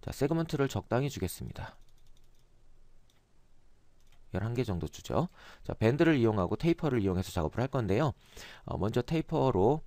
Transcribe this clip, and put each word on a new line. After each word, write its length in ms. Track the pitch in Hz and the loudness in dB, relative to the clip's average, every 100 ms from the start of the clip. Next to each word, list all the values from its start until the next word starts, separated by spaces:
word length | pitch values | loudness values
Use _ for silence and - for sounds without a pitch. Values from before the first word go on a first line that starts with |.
자, 100 | - | -8
세그먼트를 560 | - 139 165 160 147 135 | -2 0 2 0 0 0
적당히 400 | 104 - 117 143 | 0 0 0 0
주겠습니다. 680 | - 92 - 62 - - - - - - - - - - - - - - - - _ _ - - - - - - - - - - | -4 -6 -6 -12 -10 -12 -14 -20 -20 -20 -20 -20 -20 -20 -20 -20 -20 -20 -20 -20 _ _ -20 -20 -20 -20 -20 -20 -20 -20 -20 -8
열한 200 | 95 107 | -6 -4
개 100 | 120 | -2
정도 240 | 113 87 78 | -2 -2 -4
주죠. 420 | - - 71 175 - - - | -8 -2 -2 -2 -6 -20 -16
자, 100 | - | -10
밴드를 440 | - 110 - 165 143 | 2 2 4 4 6
이용하고 380 | 113 107 87 104 | 4 2 0 0
테이퍼를 440 | 165 165 156 123 | 0 0 0 0
이용해서 300 | 98 90 95 | 2 0 -2
작업을 280 | - 78 - | -2 -2 -2
할 80 | 127 | -2
건데요. 460 | 135 104 101 151 - - - - - - | -2 0 2 0 -2 -14 -18 -18 -16 -8
어, 120 | - | -2
먼저 240 | 98 123 | 0 0
테이퍼로 800 | - 160 156 156 131 98 101 156 | 0 -2 0 2 4 6 4 4